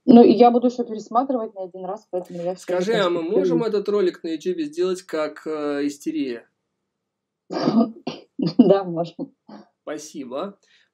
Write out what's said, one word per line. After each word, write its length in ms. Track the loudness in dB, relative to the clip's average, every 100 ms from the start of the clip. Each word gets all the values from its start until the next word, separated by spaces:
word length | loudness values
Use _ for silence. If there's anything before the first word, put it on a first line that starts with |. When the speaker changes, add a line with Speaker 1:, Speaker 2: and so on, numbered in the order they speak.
Speaker 1:
Ну, 180 | 8 10
и 100 | 10
я 180 | 8 6
буду 160 | 6 0
еще 160 | -2
пересматривать 680 | -8 -10 -6 -2 -2 -4 -6
не 80 | -10
один 200 | -14 -12 -10
раз, 200 | -12 _
поэтому 320 | -10 -10 -8
я 120 | -8
все 80 | -8
Speaker 2:
Скажи, 300 | -4 -4 0
а 140 | 0 0
мы 120 | -2
Speaker 1:
законспектирую. 160 | -2 0
Speaker 2:
можем 240 | 2 0
этот 240 | 0 -2 -2
ролик 340 | 0 0 -2
на 60 | -6
Ютубе 360 | -6 -6 -6
сделать 380 | -6 -4 -4 -4
как, 440 | -6 -6 -6 -6 -8
э, 400 | -6 -4 -2 -4
истерия? 600 | -6 -8 -6 -6 -8 -14 _ _ _ _ _ _ _ _ _ -12
Speaker 1:
<laughs> 1080 | -6 -2 0 -2 -4 -14 -16 -16 -6 -2 4
Да, 260 | 4 4
можем. 500 | 2 -6 -8 -10 -16 _ -20 -20 -20 _ -14
Speaker 2:
Спасибо. 720 | -12 -12 -14 -10 -8 -10 -12 _ _ _